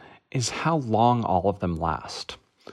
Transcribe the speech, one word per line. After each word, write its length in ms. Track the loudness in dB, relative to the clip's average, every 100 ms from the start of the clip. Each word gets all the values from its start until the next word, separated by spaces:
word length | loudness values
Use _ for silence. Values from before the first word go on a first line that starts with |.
| -20 -20 -8
is 180 | -4 -4
how 260 | -2 0 0
long 480 | 2 4 4 4
all 240 | 2 2 2
of 100 | 0
them 180 | -2 0
last. 600 | -2 -2 -6 -12 -14 -16 _ _ -20